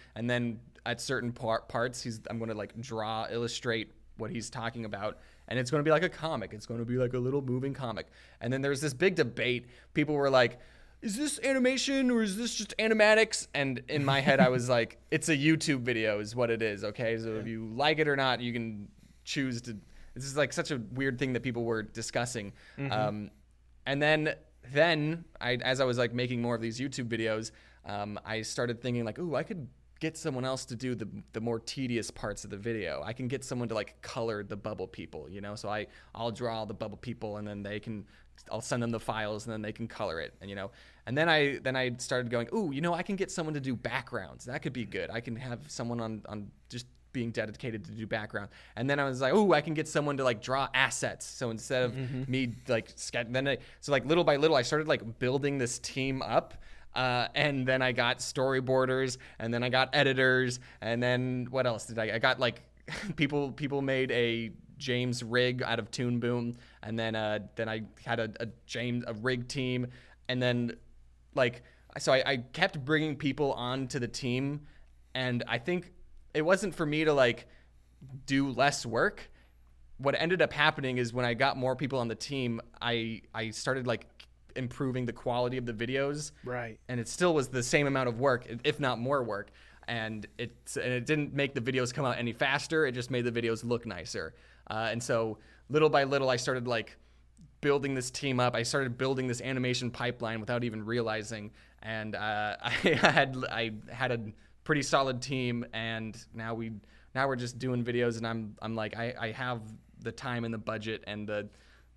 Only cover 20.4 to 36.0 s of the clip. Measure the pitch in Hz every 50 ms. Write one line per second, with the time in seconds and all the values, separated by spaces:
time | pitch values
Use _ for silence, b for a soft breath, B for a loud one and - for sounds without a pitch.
20.4 | 143 127 - - 156 - 156 127 110 101 123 127 135 135 127 123 143 131 127 117
21.4 | 120 131 117 120 117 113 113 110 107 104 - 117 110 - - 123 120 120 - 117
22.4 | 101 101 - b b b b b 139 139 - 107 107 107 104 107 104 - - -
23.4 | - _ - _ _ - - - - 127 139 143 147 151 156 156 151 156 - -
24.4 | - - - - - 123 135 143 156 175 160 151 147 151 160 170 170 - - -
25.4 | - 120 123 120 - 127 131 131 135 127 120 120 123 120 117 123 123 123 127 120
26.4 | 117 120 120 113 113 117 110 123 131 143 131 - 127 113 117 113 113 110 110 110
27.4 | 113 113 b b b b b b b - 101 101 104 104 104 - - - 110 110
28.4 | 110 - - - 123 120 117 117 - 127 120 120 117 110 104 - 175 175 143 123
29.4 | 123 - 220 175 131 120 - - - - - - - 160 156 - - 160 135 127
30.4 | 127 131 131 127 - - 127 110 131 127 123 110 113 98 - 101 - - - 113
31.4 | 110 117 117 113 - - - 139 135 123 120 113 104 - - - - 110 104 -
32.4 | - 101 - 98 101 117 113 110 98 82 71 67 73 98 117 120 131 120 135 127
33.4 | 127 - 135 123 120 110 113 107 101 - - - - - - 131 117 113 110 104
34.4 | 104 101 113 101 - 110 107 - 92 92 - - 90 80 - 78 71 69 92 101
35.4 | 98 104 104 104 - 104 104 107 101 b b b